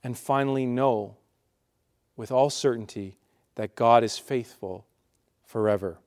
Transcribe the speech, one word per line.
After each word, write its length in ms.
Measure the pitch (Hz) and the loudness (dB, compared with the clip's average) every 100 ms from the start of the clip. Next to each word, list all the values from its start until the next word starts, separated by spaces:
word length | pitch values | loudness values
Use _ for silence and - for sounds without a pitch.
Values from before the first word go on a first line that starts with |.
And 160 | 131 120 | -10 -10
finally, 480 | - 139 139 135 127 | -2 0 0 -2 -2
know 500 | 123 135 113 101 107 _ _ _ _ _ _ _ _ _ | 0 0 0 -4 -14 _ _ _ _ _ _ _ _ _
with 160 | - 110 | -16 -2
all 200 | 127 143 | 2 2
certainty 680 | - 143 117 107 - 98 - _ _ _ | 2 0 0 -6 -12 -12 -14 _ _ _
that 200 | - 107 | -10 -10
God 300 | - 117 117 | 0 6 6
is 140 | 113 - | 4 -4
faithful 680 | - 135 117 - 95 92 - _ _ _ _ _ _ | -6 -6 -6 -14 -12 -12 -16 _ _ _ _ _ _
forever. 520 | 113 107 104 92 82 | -2 0 0 -2 -10